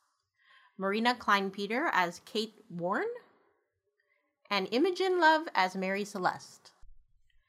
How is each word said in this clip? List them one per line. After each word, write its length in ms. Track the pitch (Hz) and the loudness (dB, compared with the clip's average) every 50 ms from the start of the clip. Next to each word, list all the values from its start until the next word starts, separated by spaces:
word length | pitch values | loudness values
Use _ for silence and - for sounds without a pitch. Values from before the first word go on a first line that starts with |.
| _ _ _ _ _ _ _ _ _ _ - - _ _ _ - | _ _ _ _ _ _ _ _ _ _ -20 -20 _ _ _ -6
Marina 360 | 185 196 202 220 226 247 247 | -4 -2 0 2 2 2 0
Kleinpeter 760 | 247 - 226 202 196 196 196 190 208 202 196 226 254 311 - | 0 0 2 2 2 2 -2 -4 -6 -6 -4 -2 -2 0 2
as 280 | - 185 180 175 175 - - | 2 2 2 0 -2 -8 -12
Kate 300 | - - 214 220 220 - - - - | -6 -4 -4 -4 -6 -8 -16 -18 -14
Warren, 400 | 170 175 170 180 208 294 403 466 480 480 - _ _ _ _ _ _ _ _ _ _ _ _ _ _ _ _ _ _ _ _ _ _ _ _ - | -8 -6 -4 -2 -2 -2 -2 -4 -6 -10 -14 _ _ _ _ _ _ _ _ _ _ _ _ _ _ _ _ _ _ _ _ _ _ _ _ -4
and 180 | 202 196 190 175 | -2 -2 -2 0
Imogen 500 | 214 254 339 392 349 359 381 370 370 359 | 0 2 2 2 2 0 0 0 2 4
Love 260 | 339 320 320 311 330 339 - | 6 6 6 4 2 0 0
as 220 | - 185 185 190 | 2 2 2 0
Mary 280 | 190 185 190 196 202 202 | -2 -2 -2 -2 -4 -4
Celeste. 680 | 202 - 190 180 - - 143 - - - - - - _ _ - - - - - _ _ _ _ _ _ _ _ | -6 -4 -2 -2 -2 -2 -2 -8 -18 -20 -20 -20 -20 _ _ -20 -20 -20 -20 -20 _ _ _ _ _ _ _ _